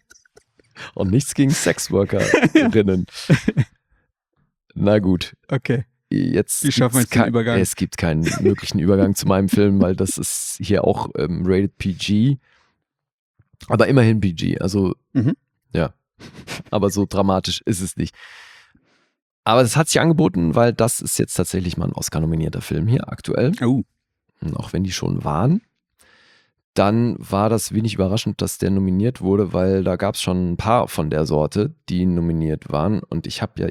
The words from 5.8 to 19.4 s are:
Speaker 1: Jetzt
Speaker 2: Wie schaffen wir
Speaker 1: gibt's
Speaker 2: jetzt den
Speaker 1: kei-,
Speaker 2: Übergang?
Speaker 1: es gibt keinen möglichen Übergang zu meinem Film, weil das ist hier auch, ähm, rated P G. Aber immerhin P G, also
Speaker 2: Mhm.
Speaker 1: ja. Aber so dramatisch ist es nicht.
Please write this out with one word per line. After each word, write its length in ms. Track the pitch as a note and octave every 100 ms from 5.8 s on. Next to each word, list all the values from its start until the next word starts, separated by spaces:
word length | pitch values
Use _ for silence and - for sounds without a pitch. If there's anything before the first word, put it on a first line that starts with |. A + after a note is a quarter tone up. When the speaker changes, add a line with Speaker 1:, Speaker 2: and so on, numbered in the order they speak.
| - _ -
Speaker 1:
Jetzt 540 | - F2 E2+ - -
Speaker 2:
Wie 80 | C#3+
schaffen 240 | B2 B2+ B2+
wir 40 |
Speaker 1:
gibt's 120 | A#2
Speaker 2:
jetzt 20 | -
den 60 |
Speaker 1:
kei-, 40 | A#2
Speaker 2:
Übergang? 300 | A#2+ A2+ A2+
Speaker 1:
es 160 | F#2 -
gibt 220 | F#2 -
keinen 240 | E2+ D#2+ E2 -
möglichen 380 | - G2+ - G#2
Übergang 340 | E2 G2 G2 G2
zu 120 | -
meinem 220 | F#2+ G2
Film, 320 | - G#2 G2
weil 140 | F#2 F#2
das 220 | F#2+ -
ist 400 | - - - -
hier 220 | - G2+ -
auch, 240 | - - -
ähm, 260 | D2+ E2 F2+
rated 320 | G2 G2 -
P 160 | G2
G. 440 | E2+ - G#2 B2+ C3+ _ _ _ _ _ _ _ _ _ _ _ _ -
Aber 200 | G#2+ G#2
immerhin 340 | C3 A2+ A2
P 120 | F#2+
G, 240 | D#2+ F2+ F2
also 360 | F#2+ G2+ F#2 - _
Speaker 2:
Mhm. 220 | C3+ A#2 B3 _ _ _
Speaker 1:
ja. 200 | E2+ D#2+ - _ _ - - - - -
Aber 180 | G#2 G2+
so 160 | G2+ G2
dramatisch 540 | G2 G2 F#2+ - - -
ist 160 | F2+
es 160 | F3 -
nicht. 180 | E3 - - - - - _ _ _ _ _ _ _ _